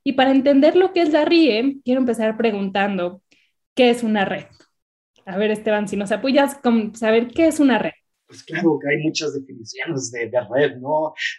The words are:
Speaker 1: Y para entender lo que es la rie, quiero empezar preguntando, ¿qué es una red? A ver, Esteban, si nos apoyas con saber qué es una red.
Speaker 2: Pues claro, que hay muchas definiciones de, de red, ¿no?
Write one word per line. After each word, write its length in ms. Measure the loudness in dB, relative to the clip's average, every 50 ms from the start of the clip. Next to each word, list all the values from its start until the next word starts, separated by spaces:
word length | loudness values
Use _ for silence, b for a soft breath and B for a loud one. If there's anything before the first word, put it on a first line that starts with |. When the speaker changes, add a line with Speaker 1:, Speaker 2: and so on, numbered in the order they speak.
| -6
Speaker 1:
Y 80 | -4
para 180 | 0 2 2 4
entender 440 | 4 2 4 4 4 6 6 6 6
lo 160 | 4 2 2
que 100 | 2 0
es 100 | 0 2
la 120 | 2 2 2
rie, 540 | 4 4 4 4 4 2 2 0 -2 -4 -4 -4
quiero 160 | -2 0 0
empezar 360 | 0 0 -2 -2 -2 -2 -2
preguntando, 880 | 0 -2 -2 0 -2 -4 -4 -2 -2 -2 -2 -2 -2 -4 -6 -8 -10 _ _ _ _ _ _ _ _ _ _ 0
¿qué 160 | 2 4 4
es 120 | 2 2
una 220 | 0 0 0 0 0
red? 220 | -2 -4 -8 -10 -16 _ _ _ _ _ _ _ _ _ _ _ _ _ _ -14
A 100 | -8 -4
ver, 140 | -2 -2 -2
Esteban, 360 | -2 -2 -2 -2 -2 -2 -2
si 100 | -4 -4
nos 160 | -6 -4 -4
apoyas 440 | -4 -4 -2 0 2 2 2 0 -2
con 380 | -2 0 0 0 0 0 -4 -6
saber 340 | -4 0 2 2 2 0 -2
qué 200 | 0 2 2 2
es 120 | 4 4
una 180 | 2 4 2 2
red. 140 | 0 -4 -10 _ _ _ _ _ _
Speaker 2:
Pues 160 | _ -20 -20 -14
claro, 340 | -10 -6 -2 0 0 0 0
que 80 | -2 -2
hay 140 | -2 -2
muchas 320 | -2 -4 -4 -4 -6 -6 -8
definiciones 760 | -8 -10 -12 -18 -20 -18 -16 -14 -12 -8 -6 -6 -6 -8 -8
de, 200 | -8 -8 -6 -4
de 100 | -4 -4 -4 -2 -2
red, 220 | -2 -2 -2 -4
¿no? 360 | -8 -6 -4 -4 -2 -2 -4 -6 B B B B